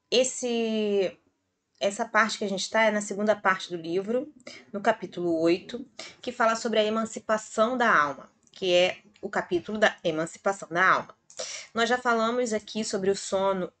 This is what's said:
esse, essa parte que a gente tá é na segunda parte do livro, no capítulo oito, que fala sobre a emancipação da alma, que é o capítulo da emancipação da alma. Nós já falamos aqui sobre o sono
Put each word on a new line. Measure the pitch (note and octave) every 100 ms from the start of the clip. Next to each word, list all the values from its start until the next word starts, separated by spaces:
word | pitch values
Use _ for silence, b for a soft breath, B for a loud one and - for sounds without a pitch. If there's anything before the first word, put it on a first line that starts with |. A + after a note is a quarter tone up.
| _
esse, | A3+ B3+ - B3 A#3 A3+ A3 G#3+ G3+ F3+ - _ _ _ _ _ _
essa | G3+ G3+
parte | A3+ G#3+ A3 -
que |
a | G3+
gente | G3 -
tá | A3
é | A3
na | G#3
segunda | G#3 G3 G#3+
parte | G#3 G3 G3 -
do | F3
livro, | D#3+ F3+ G3 B3 D4+ - - B B
no | G3+
capítulo | G#3+ A3 F3+ F3+ F3 D#3+
oito, | E3 F#3 - A#3 - - B B
que | B3
fala | A#3+ A3+ A3+
sobre | A#3 G#3+
a |
emancipação | G#3+ A3 G#3+ - - G#3+ - - A3 B3+
da | A3+
alma, | E3 D3 C3+ - _ _
que | - F#3
é | F3 F3+ - - _
o | F#3
capítulo | F#3 - F3 - G#3+
da | G#3 -
emancipação | F3+ D#3 E3 - G3 G3 D#3+
da | E3+ F#3
alma. | C#3 - _ _ B B B B
Nós | A3+ A3+
já | B3
falamos | B3 A#3 A3+ B3 A#3+
aqui | G#3+ - G#3+
sobre | A3 G3+ F#3+
o | G3
sono | - F#3+ G3 F#3+ F3 -